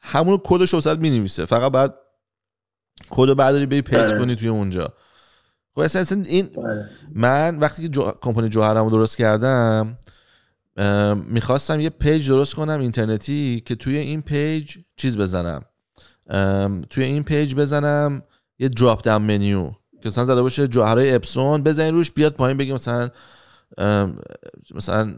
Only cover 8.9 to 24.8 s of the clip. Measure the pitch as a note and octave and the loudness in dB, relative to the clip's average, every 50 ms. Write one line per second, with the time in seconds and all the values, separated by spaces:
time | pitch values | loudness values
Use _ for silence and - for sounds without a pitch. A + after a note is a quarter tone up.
8.9 | A2 A2 A2 A2 - - A#2+ A2 G#2+ G#2+ A#2+ C3 C3+ B2 A#2 A2+ A2 A2 A2 A2 | 4 2 2 2 0 0 2 2 2 2 2 2 2 2 2 2 2 0 -2 -4
9.9 | A#2 - - - _ _ _ _ _ _ _ _ _ _ _ _ - - G2+ G2+ | -8 -14 -20 -20 _ _ _ _ _ _ _ _ _ _ _ _ -6 -2 0 2
10.9 | G2+ G2+ G#2 G#2 G#2 G2+ - - A2+ A#2 - - B2+ C#3+ - - D#3 D3+ D3+ D#3+ | 2 2 2 2 0 -2 -4 -4 -4 -4 0 0 -2 -2 0 -2 -2 -2 -2 -4
11.9 | - - - D3 D#3 D#3+ C#3 C3+ C3 C3+ C#3+ - - D#3 D#3 D#3 D#3 D3 C3 A#2+ | -4 -2 0 2 2 2 2 2 2 2 2 0 -2 -6 -4 -4 -2 -2 -2 -2
12.9 | A2 B2 A2 A2 A2 G2+ - C3+ C#3+ D3 D3 C3 A#2+ A2+ - - A#2+ A2 - C3 | -2 -2 -2 -2 -2 -4 -4 -4 -4 -2 -2 -2 -4 -4 -6 -8 -8 -6 -4 -4
13.9 | C3+ D3+ C#3+ C3+ D3+ D#3 C#3+ - D3 C#3+ D3 D#3 D#3+ D#3 D3 - - F3 - _ | -4 -2 -4 -4 -6 -8 -6 -4 -2 -2 -2 -2 -2 -4 -6 -10 -16 -20 -20 _
14.9 | _ - - C3 A#2 G#2 G2+ F#2 F#2 F2+ F2 E2+ D#2 C2+ - _ _ _ _ _ | _ -4 -4 -2 0 0 -2 0 -2 -2 -4 -4 -6 -8 -12 _ _ _ _ _
15.9 | _ _ _ _ _ _ _ - - G2 G2 G2 G2 G2 G2 G2+ G2 F2+ C#2+ - | _ _ _ _ _ _ _ -4 -2 0 0 2 0 0 0 -2 -4 -6 -8 -6
16.9 | - C3+ C3 C3 C#3+ D3+ C#3+ - D#3 D3 D3+ C#3 C3 C#3+ D3 C#3 D3 D3 C#3+ D3 | -4 -2 -2 -2 -2 -4 -2 -2 0 0 0 0 0 0 0 0 0 0 0 0
17.9 | D3 D3 D3 C#3+ C#3 C3 - _ _ _ _ _ _ - B2+ C3 A#2+ A2 B2+ A#2+ | 0 0 0 -2 -2 -6 -10 _ _ _ _ _ _ -4 -4 -2 2 4 4 4
18.9 | A2 G#2+ - A#2 G#2+ G#2+ G#2+ G#2+ G#2 G2+ G2+ G2+ G2+ F#2+ E2+ C2+ G#2 _ _ _ | 4 4 2 2 2 2 2 2 0 2 2 0 0 -2 -4 -6 -10 _ _ _
19.9 | _ _ - A2+ G2 B2 B2 C3 C3 B2 B2 B2+ B2+ C#3+ C#3+ C3 A#2 B2 G#2+ A2 | _ _ -10 -6 -2 -2 2 2 4 2 2 0 0 0 -2 0 2 2 4 4
20.9 | A2+ B2 C3+ C3+ B2+ A2+ - - - B2+ C3 C#3 D3+ D3+ C#3 D#3 D3+ D3+ D#3 D#3+ | 4 4 4 4 2 0 0 -2 -4 -2 0 0 0 2 2 0 2 2 0 2
21.9 | D#3+ E3+ E3 D#3+ - C#3+ D3+ D3+ C#3+ - C3 B2+ C3+ C3+ C#3 C3 C3+ B2 - A#2+ | 2 0 0 0 0 2 0 2 2 2 0 0 0 0 -2 -4 -4 -4 -4 -4
22.9 | A#2+ A#2+ A#2+ A#2+ - - - - - - _ _ _ _ _ _ - - G2 G#2 | -2 -2 -2 -4 -8 -14 -20 -20 -20 -20 _ _ _ _ _ _ -8 -2 0 0
23.9 | G#2 G2+ G2+ F#2 A#1+ G1+ G1+ G1+ G1+ - G1+ G1+ - - _ - - E2 | 2 2 0 -2 -4 -10 -16 -18 -20 -20 -20 -20 -20 -20 _ -16 -12 -10